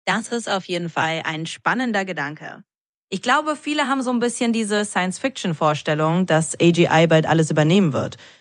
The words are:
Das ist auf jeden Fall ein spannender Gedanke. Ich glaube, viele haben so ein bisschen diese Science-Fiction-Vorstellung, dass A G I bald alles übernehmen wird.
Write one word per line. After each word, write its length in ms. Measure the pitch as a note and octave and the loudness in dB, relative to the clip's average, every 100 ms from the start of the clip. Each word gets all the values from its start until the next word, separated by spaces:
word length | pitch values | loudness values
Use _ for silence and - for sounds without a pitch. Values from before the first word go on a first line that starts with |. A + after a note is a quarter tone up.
| - | -4
Das 240 | G3 A3+ | -4 -4
ist 200 | A#3 - | -6 -4
auf 160 | G3 - | -6 -4
jeden 240 | F3 E3+ | -6 -4
Fall 320 | E3 D#3+ D#3+ | -2 -2 -2
ein 220 | D#3 D#3 D#3+ | -6 -6 -8
spannender 580 | - D#3+ G#3 B3+ G#3 | -6 -2 -2 -2 -2
Gedanke. 600 | F#3+ D#3+ C#3 D3+ D#3 - - _ _ _ - | -4 -6 -8 -10 -16 -18 -20 _ _ _ -10
Ich 120 | F#3 | -6
glaube, 340 | A#3+ C#4 D4+ D4 | 0 0 0 -4
viele 320 | D4 D4+ B3+ | -4 -2 0
haben 140 | C4+ | -2
so 80 | B3 | -2
ein 120 | B3 | 0
bisschen 320 | A#3+ - A#3 | -2 -2 -2
diese 320 | A3+ G#3 G#3 G#3 | 0 0 -2 -2
Science-Fiction-Vorstellung, 1400 | F#3+ F#3 - C4+ - F#3 D#3 D#3 D3+ - D3+ D#3 F3 F#3 | -2 -2 -2 -6 -4 -4 0 0 0 -2 0 2 2 2
dass 300 | D#3+ D#3+ - | 2 0 2
A 160 | F3 | 4
G 180 | E3+ E3+ | 4 4
I 140 | D#3+ E3 | 4 6
bald 220 | D#3+ D#3 | 4 4
alles 240 | D#3+ D#3+ | 2 2
übernehmen 420 | D#3 D3+ F#3+ F3 | 2 4 4 4
wird. 240 | C3+ - - - - | 0 -4 -8 -20 -20